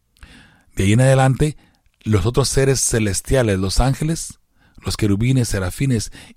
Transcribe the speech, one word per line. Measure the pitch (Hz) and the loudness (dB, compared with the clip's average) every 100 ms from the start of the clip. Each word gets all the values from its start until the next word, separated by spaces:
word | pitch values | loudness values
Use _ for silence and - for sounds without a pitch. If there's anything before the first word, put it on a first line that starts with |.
| _ _ - - - _ _ - | _ _ -20 -20 -20 _ _ -4
De | |
ahí | 98 | 2
en | 110 | 4
adelante, | 131 135 131 127 151 - _ _ _ _ | 4 4 2 2 -2 -4 _ _ _ _
los | - 107 101 | -2 0 0
otros | 123 131 | 0 0
seres | - 127 127 | 0 2 0
celestiales, | - 120 107 95 - 135 117 95 | 0 -2 -2 -4 -2 0 2 0
los | 95 - | 0 0
ángeles, | 123 131 156 165 - - _ _ _ - | 0 0 -4 -6 -10 -16 _ _ _ -16
los | - - | -10 -4
querubines, | 107 98 120 131 117 | 0 0 0 0 0
serafines | 101 90 - 139 117 - - - | -4 -6 -4 -2 -2 -4 -12 -20